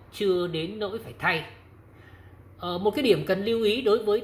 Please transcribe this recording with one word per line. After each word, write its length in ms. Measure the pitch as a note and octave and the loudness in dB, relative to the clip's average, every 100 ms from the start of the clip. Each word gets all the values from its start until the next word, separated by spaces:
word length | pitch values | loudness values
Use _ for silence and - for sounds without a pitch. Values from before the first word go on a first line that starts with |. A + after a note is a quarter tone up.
| - | -16
chưa 340 | - G3+ F3+ F3 | -4 0 0 -2
đến 320 | D#3+ E3 G#3+ | -4 -6 -6
nỗi 200 | G#3 A3 C3 | -8 -8 -12
phải 100 | A#2 | -4
thay. 260 | F3 E3 - - - - - - - - - - - - | -2 -2 -4 -16 -20 -20 -20 -20 -20 -20 -20 -20 -20 -12
Ờ, 200 | F3 F3+ | -6 -2
một 120 | G#3 | 0
cái 120 | A#3+ | 2
điểm 220 | C4 E3 D#3 | 4 4 2
cần 180 | F#3 G3+ | -2 0
lưu 200 | A3+ G#3+ | 0 2
ý 180 | A3+ | 2
đối 160 | A3 A3 | 2 2
với 220 | G#3 G#3+ | 2 0